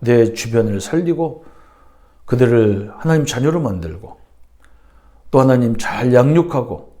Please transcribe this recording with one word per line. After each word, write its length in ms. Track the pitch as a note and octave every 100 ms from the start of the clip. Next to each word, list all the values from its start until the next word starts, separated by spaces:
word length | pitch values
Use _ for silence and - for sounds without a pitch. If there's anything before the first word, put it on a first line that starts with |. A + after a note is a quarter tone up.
내 340 | A#2+ A#2+ A2+
주변을 460 | A2+ A#2 A2+ G#2+ G2+
살리고 640 | - D#3+ F3 D#3+ E3 - - - - _ _ _ _ _ -
그들을 680 | B2 B2 A#2 G#2+ G2+ G#2 -
하나님 280 | D#3+ D#3+
자녀로 360 | C#3 B2 C#3 E3+
만들고 580 | C3+ F#2 E2 E2+ A2 - - _ - _ _ - _ _ _ _ -
또 100 | C#3+
하나님 380 | C3+ B2+ A#2+ A2
잘 340 | - - B2+
양육하고 840 | B2 C3 D#3+ E3+ C#3 A#2 F2 - -